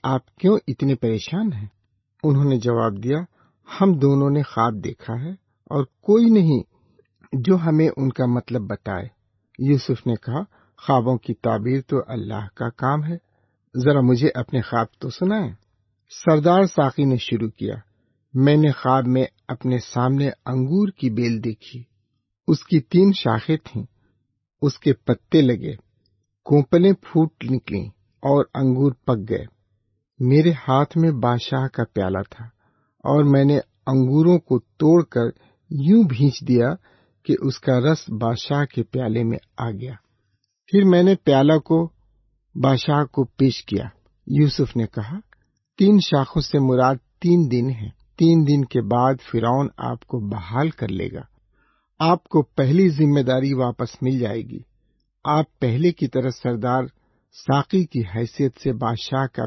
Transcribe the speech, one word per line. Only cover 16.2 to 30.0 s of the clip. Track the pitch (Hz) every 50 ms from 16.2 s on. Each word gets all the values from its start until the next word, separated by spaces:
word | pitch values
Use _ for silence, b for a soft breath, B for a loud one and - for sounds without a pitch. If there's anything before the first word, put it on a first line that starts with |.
| - 170 160 151 147 170 175 190 196
ساقی | 180 - - 143 131 - - 143
نے | 135 131
شروع | 117 - - 120 110 113 110
کیا، | - - 107 104 101 110 - _ _ _ _ _ _ _ _ _ -
"میں | 131 135 143 147
نے | 151 156 147
خواب | 131 - - 131 131 135 123
میں | 123 127 131 127 - _ _ _
اپنے | - 127 - - 131 127 120
سامنے | - - - 120 123 131 135 139 143 139 - _ -
انگور | - 131 131 131 131 165 196 208
کی | 196 - - 139 127
بیل | 107 117 120 117 117 110 110
دیکھی۔ | 117 110 _ - - - 123 120 _ _ _ _ _ _ _ _ _ _ _ -
اس | - 160 - -
کی | - 180 151
تین | - - - 175 190 202 190
شاخیں | - - 123 110 113 - - 160 156 -
تھیں، | - - 110 - - _ _ _ _ _ _ _ _ _ _ _ _ _ -
اس | - 143 - -
کے | - 151 131
پتے | - - - 117 - _ - - 156
لگے، | 147 127 120 98 - - - - _ _ _ _ _ _ _ _ _ _ _ _ -
کونپلیں | - 147 147 139 - - 170 180 196 190
پھوٹ | - - - - 160 160 160 _ - 143
نکلیں | 117 131 120 - - - 98 80 107 - _ _ _ _ _
اور | - 139 143 143 131 - -
انگور | 135 135 131 127 127 139 143
پک | 127 _ - - 123 107 92 110
گئے۔ | 107 101 - - _ _ _ _ _ _ _ _ _ _